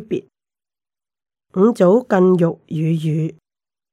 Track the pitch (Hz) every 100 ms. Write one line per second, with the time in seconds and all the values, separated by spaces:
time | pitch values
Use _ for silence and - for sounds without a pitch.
0 | 214 160 - _ _ _ _ _ _ _
1 | _ _ _ _ _ 185 214 240 180 226
2 | 247 196 185 185 165 - _ 156 160 165
3 | 160 156 160 160 _ _ _ _ _